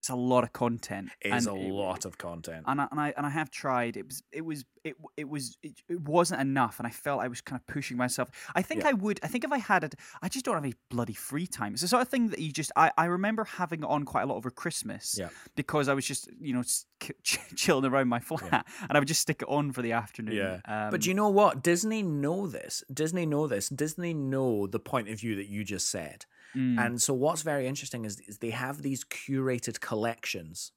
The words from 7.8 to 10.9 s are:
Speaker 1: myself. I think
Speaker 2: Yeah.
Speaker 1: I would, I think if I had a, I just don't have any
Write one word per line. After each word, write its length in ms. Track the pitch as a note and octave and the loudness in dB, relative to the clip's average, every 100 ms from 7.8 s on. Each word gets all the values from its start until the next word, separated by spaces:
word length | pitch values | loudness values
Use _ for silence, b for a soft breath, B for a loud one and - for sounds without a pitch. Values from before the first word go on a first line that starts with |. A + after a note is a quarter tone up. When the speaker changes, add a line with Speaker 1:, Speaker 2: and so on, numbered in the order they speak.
| C3+ B2 | -4 0
Speaker 1:
myself. 320 | B2 - B2 B B - | 0 0 -4 B B -2
I 60 | |
think 200 | F#3+ D#4+ | 0 2
Speaker 2:
Yeah. 60 | D4+ | 2
Speaker 1:
I 40 | |
would, 260 | B3 G3+ G3+ | 4 2 -2
I 60 | D#3 | -2
think 160 | B3 | -4
if 80 | C#4+ | 0
I 60 | C#4 | -2
had 260 | G#3 G3 | 4 4
a, 60 | D#3 - B B | 4 -8 B B
I 80 | F3+ | -6
just 160 | C4 | -4
don't 100 | B3+ F#3+ | 0 0
have 80 | |
any 100 | C#3+ A2+ _ | 0 -6 _